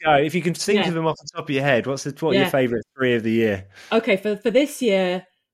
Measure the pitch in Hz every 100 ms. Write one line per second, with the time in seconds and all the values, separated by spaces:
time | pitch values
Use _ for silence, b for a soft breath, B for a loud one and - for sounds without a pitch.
0 | 160 143 151 175 160 170 - 202 175 165
1 | 160 147 - 170 156 135 143 120 120 135
2 | 147 - 160 196 180 139 127 117 - -
3 | 127 120 110 113 110 98 95 B B 220
4 | 226 190 214 202 247 220 294 - 240 190
5 | 185 185 - _ _